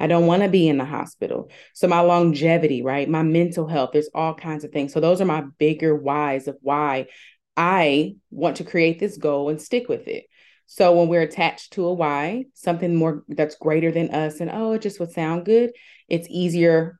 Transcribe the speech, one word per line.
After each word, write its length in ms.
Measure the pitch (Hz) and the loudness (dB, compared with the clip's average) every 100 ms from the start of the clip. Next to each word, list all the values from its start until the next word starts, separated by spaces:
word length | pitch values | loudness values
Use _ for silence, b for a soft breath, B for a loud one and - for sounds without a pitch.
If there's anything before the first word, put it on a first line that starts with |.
I 80 | 160 | 2
don't 180 | 170 170 | 4 4
wanna 220 | 180 202 | 4 4
be 200 | 185 160 | 4 4
in 100 | 139 | 2
the 60 | |
hospital. 640 | 135 143 - - - 58 - B B | -2 -6 -10 -8 -6 -6 -10 B B
So 120 | - 175 | -2 2
my 140 | 170 | 4
longevity, 840 | 175 175 170 143 165 165 156 127 | 4 4 4 2 2 2 2 0
right? 260 | 131 139 139 | -2 -2 -2
My 140 | 160 | 0
mental 460 | 160 165 175 175 156 | 2 2 0 -2 -4
health, 220 | 156 127 | -2 0
there's 180 | 151 151 | 0 -2
all 200 | - 160 | -2 -4
kinds 300 | 156 165 151 | -6 -10 -10
of 80 | 151 | -8
things. 200 | 151 139 | -6 -4
So 60 | 160 | 0
those 220 | 160 180 | 0 2
are 60 | 185 | 0
my 180 | 156 139 - | -2 -6 -2
bigger 360 | 151 156 160 | 0 2 0
whys 540 | 151 135 147 147 135 139 | 0 0 -2 -2 -4 -6
of 80 | 135 | -8
why 460 | 131 147 147 135 131 B B B _ - | -4 -2 0 -2 -6 B B B _ -2
I 600 | 170 190 156 139 180 - _ | 0 2 2 2 0 -6 _
want 240 | - 160 - | -4 -4 -4
to 80 | |
create 340 | - 175 165 165 | -4 0 0 0
this 180 | 202 156 | -6 -4
goal 320 | 151 143 143 | -4 -2 -4
and 120 | 151 | -6
stick 280 | - 247 - | -4 -4 -2
with 200 | 117 - | -6 -6
it. 160 | - - b b b _ | -12 -14 b b b _
So 300 | - 180 175 | 2 4 6
when 100 | 165 | 4
we're 160 | 170 | 2
attached 520 | 160 - 165 - - | 0 0 -2 -2 -10
to 120 | - 175 | -6 -4
a 80 | |
why, 520 | 180 151 143 156 233 262 | -2 -2 -2 -4 -6 -10
something 420 | _ 180 170 175 170 | _ -4 -2 0 0
more 260 | 160 151 - | 0 -2 -8
that's 260 | 147 151 | -4 -4
greater 380 | - 156 156 165 | -4 -2 0 0
than 180 | 165 170 | 0 -2
us, 300 | 151 156 151 | -2 -4 -6
and, 100 | 170 | -8
"Oh, 200 | 220 220 | -6 -4
it 100 | 220 | -4
just 160 | 208 196 | -6 -8
would 140 | 170 | -8
sound 320 | 175 156 170 | -6 -4 -4
good," 260 | 175 226 240 B B B - | 2 2 2 B B B -6
it's 180 | 170 170 | -6 -4
easier, 720 | 180 180 170 170 160 165 - | -4 -2 2 4 4 2 -2